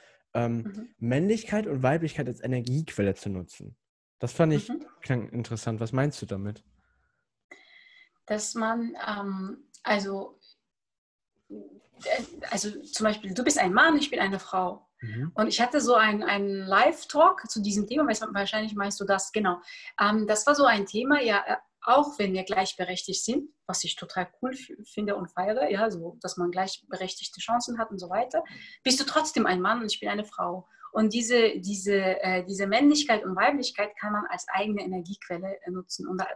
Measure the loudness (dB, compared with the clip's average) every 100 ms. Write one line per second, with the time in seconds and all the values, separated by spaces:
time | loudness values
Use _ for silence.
0 | _ _ _ -2 0 -2 -4 -10 -14 _
1 | 0 2 2 0 0 -2 -2 2 2 2
2 | 0 -4 -6 -4 -2 -2 0 -2 -2 0
3 | 0 0 -4 -6 -8 -14 -20 -20 _ _
4 | _ _ -4 2 4 2 0 -8 -10 _
5 | -2 -2 -2 -6 -6 -6 -4 -4 -2 0
6 | 0 -2 -8 -6 -8 -10 _ _ _ _
7 | _ _ _ _ _ -20 _ _ _ _
8 | _ _ -4 -4 -2 -2 -2 0 -4 -6
9 | -6 -6 -4 -6 -6 -10 _ -8 0 0
10 | 0 -6 -8 -16 _ _ _ _ _ _
11 | _ _ _ _ _ -16 -16 -20 _ _
12 | -4 -4 -4 -14 -8 -6 -6 -8 -10 -2
13 | 0 -2 -4 -2 0 2 4 6 6 6
14 | 2 0 0 -2 -4 -2 -2 -6 _ _
15 | -10 -6 -4 0 0 2 2 2 6 6
16 | 6 2 0 0 -2 -4 2 6 6 4
17 | 0 6 6 6 -2 -4 0 0 0 2
18 | 2 0 -2 -2 -2 -2 -2 -2 -4 -2
19 | 0 0 0 0 2 0 -6 -18 -10 0
20 | 2 2 2 2 4 6 6 4 0 -2
21 | 2 2 4 2 0 -4 -6 _ 4 4
22 | 4 0 0 -2 0 0 0 -4 -6 -6
23 | -6 -4 -2 -2 -4 _ -8 -6 -4 -8
24 | -6 -4 -6 _ -8 -8 -12 -18 -12 -6
25 | -4 -4 -4 -2 -2 0 0 2 0 -2
26 | -8 -10 -8 -2 -2 0 -4 -6 _ -8
27 | -8 -8 -12 -10 -2 -2 -2 -4 -6 -8
28 | -4 -4 -2 -2 -4 -10 -20 -4 0 2
29 | 2 0 2 2 2 2 2 0 -2 -4
30 | -4 -6 -6 -6 -6 -6 -12 _ -6 2
31 | 2 2 2 4 4 2 -4 -4 0 2
32 | 2 0 0 0 -2 -4 2 6 6 6
33 | 4 0 0 2 2 2 -2 -4 -4 -4
34 | -4 -4 -4 -8 -4 -2 -2 -2 -4 -6
35 | -8 -12 -8 -8 -6 -8 -8 -8 -8 -8
36 | -6 -4 -4